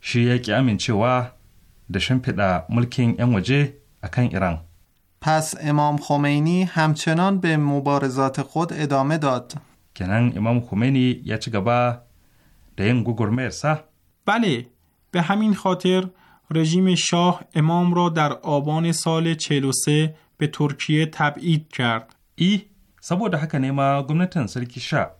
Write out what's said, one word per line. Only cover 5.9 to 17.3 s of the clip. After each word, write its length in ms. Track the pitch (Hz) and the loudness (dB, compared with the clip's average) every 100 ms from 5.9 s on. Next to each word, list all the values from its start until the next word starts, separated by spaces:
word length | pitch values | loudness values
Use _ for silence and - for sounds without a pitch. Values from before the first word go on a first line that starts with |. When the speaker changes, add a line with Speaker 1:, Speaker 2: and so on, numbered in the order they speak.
| 147 | -2
Speaker 2:
خمینی 680 | 143 147 143 143 156 180 | -2 0 2 0 2 0
همچنان 760 | 185 165 160 151 - 165 185 196 | 0 0 0 0 0 0 2 0
به 180 | 175 160 | 0 2
مبارزات 840 | 147 143 139 143 135 127 135 135 | 2 0 0 0 0 0 0 -2
خود 320 | 135 - 170 | -6 -4 -4
ادامه 440 | 156 151 139 135 160 | -4 -2 0 0 0
داد. 360 | 147 123 123 147 - _ _ - | 0 -2 -6 -16 -18 _ _ -10
Speaker 1:
Kenan 360 | 90 107 120 - | -2 2 2 2
Imam 260 | 110 120 120 | 0 0 -2
Khomeini 540 | 95 123 135 127 123 | -2 0 2 2 -2
ya 160 | - 110 | -6 -6
ci 120 | - | -4
gaba 520 | 110 98 120 123 120 _ _ _ _ _ _ _ - | -4 0 2 0 -2 _ _ _ _ _ _ _ -4
da 60 | |
yin 200 | 98 123 113 | 0 0 0
gwagwarmayarsa? 720 | 113 113 120 123 - 147 156 - _ _ _ - | -2 0 -2 -4 -4 -2 -2 -6 _ _ _ -2
Speaker 3:
بله، 400 | 214 220 123 123 _ _ _ _ | 0 2 0 -4 _ _ _ _
به 100 | 175 | -2
همین 320 | 170 202 220 | 0 2 2
خاطر 540 | 196 196 180 180 185 185 - _ _ _ | 2 0 0 2 2 0 -10 _ _ _
رژیم 440 | 160 156 175 185 175 | 0 2 4 4 2
شاه 460 | - 175 175 | 0 2 2